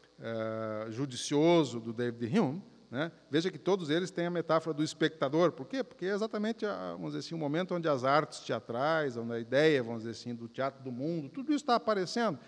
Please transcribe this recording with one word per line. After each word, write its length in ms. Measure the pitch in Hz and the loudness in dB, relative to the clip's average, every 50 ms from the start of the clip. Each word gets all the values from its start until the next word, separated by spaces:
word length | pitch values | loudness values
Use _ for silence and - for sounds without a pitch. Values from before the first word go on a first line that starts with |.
| - _ _ | -20 _ _
eh, 720 | - 123 113 113 113 110 110 110 110 110 110 107 107 110 113 | -12 -8 -6 -4 -4 -4 -4 -4 -4 -4 -4 -6 -6 -6 -8
judicioso 880 | 107 113 139 139 123 113 - - 151 143 156 170 175 170 151 123 113 120 | -4 -6 -6 -6 -6 -8 -6 0 2 4 6 8 8 6 4 2 -2 -6
do 100 | 113 113 | -6 -6
David 480 | 113 113 123 120 117 117 120 107 147 220 | -4 -2 -2 -4 -2 -4 -4 0 2 2
Hume, 240 | 202 131 139 190 - - - - - _ | 2 2 0 -4 -10 -14 -20 -20 -18 _
né? 220 | 113 127 156 170 - - - _ | -4 -4 -4 -4 -6 -14 -14 _
Veja 220 | 127 156 170 185 | 0 0 0 0
que 80 | 151 147 | -4 -2
todos 300 | - 175 190 196 175 139 | 0 0 0 2 2 0
eles 200 | 151 170 185 180 | 0 0 0 -2
têm 160 | - - 175 | -4 -4 -2
a 40 | 175 | -2
metáfora 420 | 175 170 165 - 156 165 160 165 156 | -2 -2 0 2 2 2 2 0 -2
do 80 | 147 | -2
espectador. 680 | 151 156 - - 170 151 156 - 147 135 139 160 180 165 | -2 -2 0 0 0 0 2 0 -2 2 4 4 4 4
Por 160 | - - 135 | 2 -2 -10
quê? 160 | - - 269 233 | -6 -4 -4 -4
Porque 220 | - - - 175 | -6 -8 -6 -4
é 80 | 185 208 | -2 -2
exatamente, 520 | 196 214 226 - 214 208 220 233 220 220 | -2 -2 -2 -2 -2 -2 -2 -2 -2 -4
a, 280 | 208 190 185 185 180 170 | -4 -4 -4 -6 -6 -6
vamos 140 | 170 175 | -6 -6
dizer 120 | 156 147 147 | -6 -6 -6
assim, 160 | 139 - 165 | -8 -6 -6
o 20 | |
momento 380 | 165 156 139 147 165 185 180 185 | -4 -2 0 0 0 0 0 -2
onde 140 | 175 165 160 | -2 2 2
as 160 | 147 127 117 | 2 2 4
artes 340 | 135 139 156 151 - - - | 4 4 4 4 2 -8 -14
teatrais, 760 | - - 120 113 - - 117 120 135 151 165 160 151 139 117 | -6 -4 -4 -4 -4 -4 -4 0 0 2 2 2 0 -2 -4
onde 160 | 117 117 117 117 | -4 -6 -4 -4
a 60 | 117 | -4
ideia, 440 | 120 113 127 135 151 160 151 135 120 | -4 2 4 6 6 8 6 4 2
vamos 200 | 113 117 113 107 | 0 -4 -6 -6
dizer 80 | 117 | -8
assim, 220 | 113 - - 120 120 | -8 -8 -8 -8 -8
do 140 | 117 117 | -8 -10
teatro 340 | 113 117 - 131 135 135 127 | -10 -6 -4 -4 -4 -4 -6
do 100 | 127 131 | -10 -10
mundo, 360 | 123 117 135 156 175 165 143 | -6 -4 -4 -2 -2 -4 -6
tudo 260 | 135 - 269 254 302 294 | -8 -10 -10 -2 0 0
isso 120 | 285 - | 0 2
tá 100 | - 240 | 2 2
aparecendo, 640 | 220 - - 214 196 185 156 - 233 233 214 151 123 - | 2 4 2 0 0 0 -2 0 0 0 0 0 -2 -8